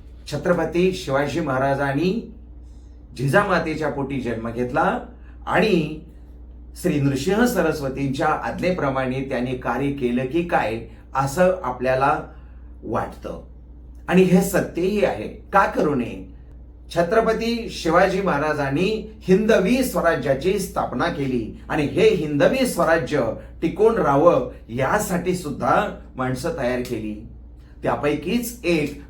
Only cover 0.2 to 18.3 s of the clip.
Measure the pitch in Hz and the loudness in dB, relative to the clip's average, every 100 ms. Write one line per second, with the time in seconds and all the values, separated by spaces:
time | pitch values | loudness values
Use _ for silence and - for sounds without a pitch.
0.2 | - 143 - 170 156 170 185 185 - 135 | -8 -2 0 2 2 2 2 0 -2 0
1.2 | 147 156 151 131 139 139 139 139 180 226 | 0 -2 -2 0 0 0 0 2 0 0
2.2 | - - - - - - - - - - | -6 -14 -18 -18 -20 -20 -20 -20 -16 -4
3.2 | 139 190 202 175 160 147 147 139 131 131 | 2 4 4 2 0 -2 -2 -2 -4 -4
4.2 | 117 110 113 117 120 151 175 240 - - | -4 -4 -4 -4 -2 0 0 0 -6 -16
5.2 | - - - 147 214 180 151 156 - - | -20 -14 -2 2 4 2 0 -6 -14 -20
6.2 | - - - - - - 180 143 135 - | -20 -20 -20 -18 -18 -4 -2 0 0 0
7.2 | 185 202 247 185 160 143 135 131 139 139 | 0 2 2 2 0 0 -4 -4 -2 0
8.2 | 156 151 - - 175 180 143 131 127 135 | 0 0 -4 -2 -2 0 -2 0 -2 -4
9.2 | 139 123 127 127 127 120 143 - 123 120 | -4 -4 -2 -4 -4 -2 -2 0 0 0
10.2 | 127 170 175 160 110 113 - - - 135 | 0 -2 0 0 0 -4 -8 -16 -6 -2
11.2 | 135 180 180 - 127 120 127 131 139 185 | 0 4 4 4 -4 -2 0 2 2 0
12.2 | - - - - - - 98 117 98 - | -4 -16 -20 -18 -18 -16 -6 -6 -6 -10
13.2 | 101 85 - - - - - - - 175 | -12 -12 -16 -20 -20 -20 -20 -12 2 4
14.2 | 185 180 - 160 - - 185 208 - 104 | 6 6 4 0 -2 -2 -2 2 0 0
15.2 | 95 - - 196 214 - 160 139 110 95 | -8 -12 2 4 4 2 0 0 -4 -8
16.2 | 92 - - - - - - 160 175 220 | -14 -18 -20 -20 -20 -20 -4 -2 2 4
17.2 | 220 226 226 233 185 - 170 170 196 185 | 4 2 0 -2 -4 -4 2 4 4 4
18.2 | 185 | 0